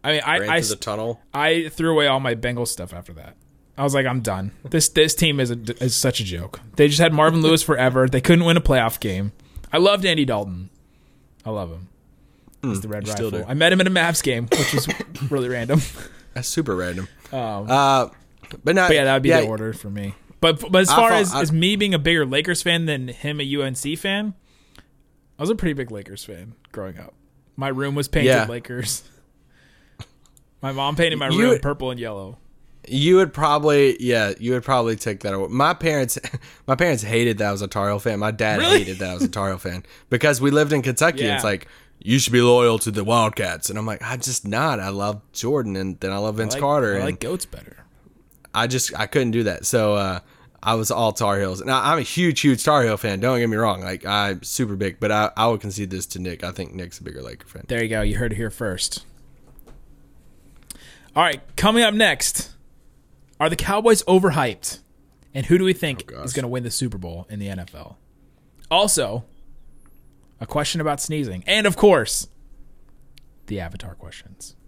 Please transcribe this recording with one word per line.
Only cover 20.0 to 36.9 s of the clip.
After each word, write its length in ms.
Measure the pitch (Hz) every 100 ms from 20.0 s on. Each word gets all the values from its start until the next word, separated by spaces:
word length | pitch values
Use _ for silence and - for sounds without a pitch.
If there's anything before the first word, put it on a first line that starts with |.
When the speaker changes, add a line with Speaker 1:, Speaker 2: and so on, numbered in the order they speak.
| 98 - - -
Speaker 1:
But, 180 | 165 156 -
but 100 | 185
as 80 | 185
Speaker 2:
I 60 | 151
Speaker 1:
far 140 | 226
Speaker 2:
thought 100 | 226
Speaker 1:
as, 120 | 190
Speaker 2:
I 80 | 139
Speaker 1:
as 100 | 160
me 240 | 160 180 208
being 180 | 202
a 60 | 170
bigger 260 | 151 170 135
Lakers 360 | 139 156 170
fan 240 | 175 170 160
than 220 | 143 127
him 320 | 120 147 147
a 40 |
U 180 | 139 139
N 100 | 135 127
C 200 | 143 160
fan, 380 | 196 202 214 190 _ _ _ - _ _ _ _ _ -
I 40 |
was 60 | 165
a 60 | 220
pretty 180 | 180
big 160 | 139 120
Lakers 320 | 104 98 98 -
fan 280 | 87 104 113 _
growing 280 | - 95 82
up. 140 | 87 _ _ _ _ -
My 140 | 135
room 260 | 131 139 143
was 120 | 139
painted 220 | 156 135
Speaker 2:
Yeah. 160 | 123 110
Speaker 1:
Lakers. 560 | 120 - 123 - - -
<laughs> 1500 | _ _ _ _ _ _ _ _ _ - _ _ _ _ _
My 100 | 135
mom 240 | 135 139 151
painted 220 | 165 151
my 120 | 139
Speaker 2:
You 120 | 165 247
Speaker 1:
room 60 | 226
purple 300 | 143 143 127
and 80 | 123
yellow. 380 | 113 101 95 123 - - - - -
Speaker 2:
You 280 | 131 151 185
would 160 | 180
probably, 640 | 143 151 147 151 147 135 -
yeah, 340 | 123 117 104 92
you 140 | 117
would 100 | 127
probably 320 | 117 127 117 107
take 260 | 117 98
that 120 | 101
away. 140 | 98 95
My 240 | 123 156
parents, 440 | 170 165 151 127 - - 127
<laughs> 240 | - - -
my 80 | 135
parents 280 | 170